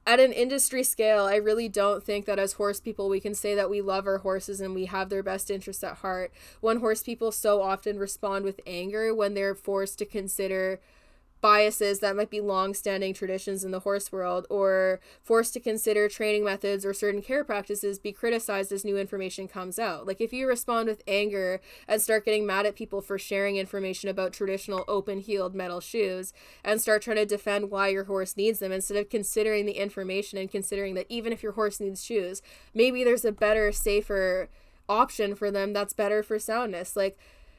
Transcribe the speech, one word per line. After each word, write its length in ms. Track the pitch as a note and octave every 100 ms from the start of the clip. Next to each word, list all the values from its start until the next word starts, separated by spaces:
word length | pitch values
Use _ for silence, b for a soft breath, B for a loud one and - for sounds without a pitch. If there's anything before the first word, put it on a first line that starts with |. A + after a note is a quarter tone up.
at 140 | - A#3+
an 140 | C4
industry 500 | A3+ B3 C#4 - C4
scale, 440 | C4 - G#3+ G#3+ G3
I 100 | G#3
really 320 | G#3 A3 A3+
don't 340 | G3+ G3+ G3+
think 240 | G#3 G#3 G3+
that 140 | G3
as 140 | G3
horse 260 | - G3+ G3+
people 280 | - G#3 G3
we 120 | F#3+
can 140 | G#3
say 200 | G#3 G#3
that 160 | G3+ F#3+
we 100 | G3+
love 280 | G3 F#3+ G3
our 100 | G3
horses 420 | F#3+ F#3+ F#3+ G3
and 140 | F#3+
we 120 | F#3+ F#3
have 220 | F#3+ F#3+
their 140 | G3
best 300 | F#3+ F#3+ -
interests 320 | G3 F#3+ F#3+
at 140 | F#3+ -
heart 340 | F#3+ F#3 F#3 B B B
when 200 | A3 A3+
horse 240 | A3 A3
people 260 | - A#3 A3+
so 320 | - G#3+ G#3
often 340 | F#3+ F#3+ G#3 G#3
respond 480 | G3 - G3+ G3
with 160 | G3 G3 -
anger 480 | F3 F#3 G#3 A3
when 200 | A3 G3+
they're 200 | G3+ G3
forced 460 | G3 - G3 G3 -
to 40 |
consider 760 | G3+ G#3+ F#3+ - F#3+ F#3+ F#3+ F#3 b b b b _ _
biases 600 | G#3+ G#3 G#3 G#3+ G3+ G3
that 160 | G3+ G3
might 140 | G#3+
be 100 | G#3+
long-standing 760 | G3+ F#3+ F#3+ G3 G#3 F#3+ F#3+
traditions 480 | F#3+ F#3+ F#3+ G3+ G3
in 80 | F#3+
the 80 | F#3
horse 320 | G3+ G3+ G3
world, 340 | F#3+ F3+ F3+ F3+
or 480 | G3+ F#3+ F#3+ F#3+ F#3 B B
forced 300 | - A3+ A#3
to 80 | C4
consider 480 | A#3+ A3 A3 G#3 G#3
training 340 | - G#3+ G#3+
methods 420 | G#3 G3 G3+ G3
or 80 | G3
certain 300 | G3 G#3 G3+
care 220 | G3+ C4+
practices 520 | C#4+ G#3 G3+ G#3 G3+ G3
be 140 | G#3
criticized 640 | G3+ A#3 A#3 A3+ G3 F#3+
as 120 | G3
new 140 | G#3 G3
information 480 | G3 G3+ F#3+ - F#3+
comes 320 | F#3+ F#3 F#3
out. 260 | A3+ D#3+
Like, 160 | D#3 F#3+
if 120 | A3+
you 160 | B3+ C4
respond 400 | A#3+ - A#3 A3+
with 160 | G#3+ -
anger 540 | G3+ G#3 G3+ F#3 F#3+ B B -
and 160 | G#3+
start 220 | - A3
getting 200 | G#3+ G#3+
mad 220 | G#3 F#3+ G#3
at 80 |
people 260 | G3+ A3 G3
for 200 | - G3
sharing 340 | - G3 G3+
information 540 | G3 F#3+ G3 F#3+ F#3 G3+
about 240 | F#3+ F#3
traditional 520 | - G3 F#3+ - F#3+ -
open-heeled 640 | G3+ F#3+ G3 G3 G3+ F#3
metal 260 | F#3+ F#3 F3
shoes 520 | - A#3 G3 F#3 F#3+ B B B
and 160 | G3 A3
start 220 | A3+ G#3+
trying 160 | A#3 G#3+
to 60 |
defend 460 | G#3 G3+ - G#3 G3+
why 160 | G3+ G3
your 160 | G3
horse 340 | G3 G3 F#3 -
needs 220 | G#3 G#3+
them 140 | F#3+
instead 240 | F#3+ F#3+ G3+
of 120 | G3+
considering 560 | A3 G3 A3 G#3+ G#3+
the 140 | G#3 -
information 600 | G3+ G3 F#3 F#3+ G3+ G3+
and 120 | F#3+
considering 440 | G3 G3 G3+ G3
that 120 | F3+ F3+
even 240 | A#3 A3+
if 80 | A3+
your 120 | G#3+
horse 260 | G3+ G#3+ G3+
needs 260 | G3+ F#3+
shoes, 380 | - A3+ F3+ G3 B B B
maybe 300 | G#3+ B3 B3+
there's 200 | B3 A#3+
a 60 | A#3
better, 400 | G#3 G#3 A3 G#3
safer 800 | G3+ G#3+ G3+ - G3 F#3 F#3 - b b b -
option 480 | G#3 C4 - G#3 G3+
for 160 | G#3
them 200 | G3 G3
that's 200 | G3+ G3+
better 320 | - G3+ G#3+
for 160 | G#3+ G#3+
soundness. 560 | - A3+ A#3+ F3 F3+ -
Like, 200 | G3 F#3+ b b b